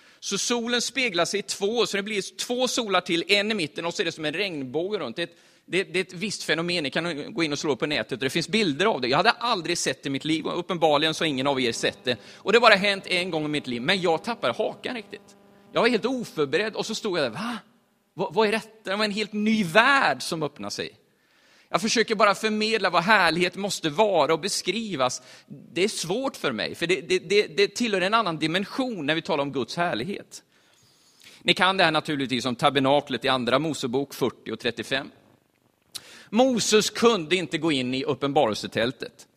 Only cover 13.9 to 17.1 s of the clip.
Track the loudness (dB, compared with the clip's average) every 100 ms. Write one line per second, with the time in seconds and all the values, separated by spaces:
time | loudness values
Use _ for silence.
13.9 | 0 2 0 -2 -2 -2 0 -4 -4 -10
14.9 | -10 -12 -16 -18 -20 -20 -20 -6 0 2
15.9 | 2 -2 -4 -6 -4 0 0 -2 -4 -6
16.9 | -6 -4